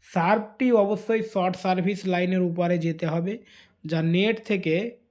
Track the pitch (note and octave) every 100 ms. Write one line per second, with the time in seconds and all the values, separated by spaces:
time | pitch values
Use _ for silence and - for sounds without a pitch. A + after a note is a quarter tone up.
0 | - - E3+ A3 G#3 - B3+ A3+ G3+ G#3
1 | - A3+ A3 G3 F#3 F#3 F#3+ F#3 F3+ F#3+
2 | F#3 F3+ F3+ F#3 F3+ E3+ F3 F3+ E3 D#3+
3 | E3 E3 F3 A3+ - - - _ D#3 E3
4 | E3 E3+ G#3 A3 - G3+ E3 D#3+ A#3 -
5 | _